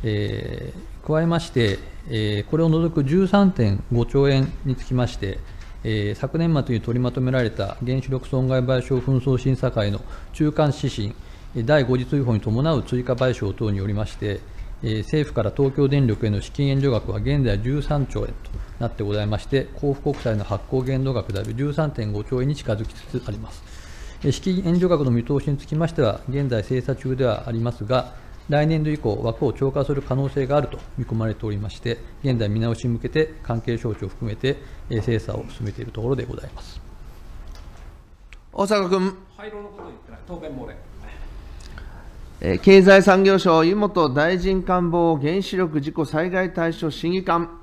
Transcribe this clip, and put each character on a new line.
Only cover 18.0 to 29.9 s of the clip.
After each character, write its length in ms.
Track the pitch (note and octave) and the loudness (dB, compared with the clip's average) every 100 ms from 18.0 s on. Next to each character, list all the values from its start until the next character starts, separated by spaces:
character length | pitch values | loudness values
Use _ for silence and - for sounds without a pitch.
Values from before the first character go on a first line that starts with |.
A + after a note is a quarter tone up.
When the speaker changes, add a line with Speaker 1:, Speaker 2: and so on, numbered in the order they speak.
| C3+ | 0
Speaker 1:
兆 140 | - | -2
円 80 | G#2+ | -6
と 60 | - - - - - | -6 -10 -10 -10 -4
な 120 | A#2 | -6
っ 20 | |
て 100 | - | -2
ご 140 | G2+ G#2 | -2 0
ざ 80 | |
い 20 | G#2 | 0
ま 140 | G#2+ | -2
し 80 | - | 0
て、 200 | C3+ - - | 0 0 -2
公 180 | C#3+ C#3 | -2 0
布 60 | |
国 140 | D3+ C#3 | -2 -2
債 200 | A#2+ G#2+ | -2 -2
の 80 | |
発 220 | G2+ G2+ - | -2 -6 -2
行 140 | C3 | -2
限 200 | C3 C3+ | 0 -2
度 100 | C3+ | 0
額 200 | A#2+ - | -2 -2
で 60 | G2 | -4
あ 40 | |
る 120 | G#2 A2+ | -4 -4
十 180 | C#3+ | -2
三 160 | C#3+ D3+ | 0 -2
点 220 | C#3 G#2+ | -2 -4
五 120 | G#2 | -4
兆 200 | G#2 B2+ | -2 -2
円 40 | C3 | 0
に 80 | D3 | -2
近 160 | - | -2
づ 120 | G#2+ A2 | -2 -4
き 80 | |
つ 260 | - - B2 | -8 -8 -6
つ 40 | - | -6
あ 40 | |
り 80 | G#2 | -8
ま 120 | A2 | -10
す。 120 | - - - - - - - | -14 -16 -16 -16 -14 -14 -4
え 60 | D3 | 0
ー、 40 | |
資 120 | B2+ | 0
金 180 | F#3+ F#3 | 0 0
援 120 | F#3 F3 | 2 4
助 140 | F3+ | 4
額 140 | E3+ | 4
の 60 | C3+ | 4
見 140 | A#2 | 2
通 160 | A2+ C#3+ | 2 0
し 100 | D3+ | 0
に 80 | C#3 | -4
つ 80 | - | -4
き 80 | |
ま 140 | D3+ D#3+ | -2 -2
し 60 | |
て 100 | E3 | 2
は、 160 | A#2+ F#2+ - | 2 0 -4
現 180 | C#3 C#3 | -2 0
在 160 | A#2 | -2
精 180 | G2+ C3 | 0 -2
査 140 | B2+ C3 | -2 -4
中 200 | C3 C3 | -4 0
で 100 | B2+ | 0
は 200 | G#2 - | 0 -4
あ 40 | |
り 80 | A2+ | -2
ま 120 | A#2 | -2
す 120 | A#2+ | -4
が、 440 | G#2 B2+ - - - - - | 0 0 -2 -12 -16 -18 0
来 160 | C#3+ D3+ | 2 4
年 160 | D#3+ | 2
度 80 | D#3 | 0
以 80 | D3+ | 0
降、 240 | A#2 G#2 | 0 0
枠 240 | A2+ A2 C#3 | -2 0 0
を 60 | |
超 220 | - C3+ | 2 0
過 100 | C#3 | 0
す 100 | C3 | 0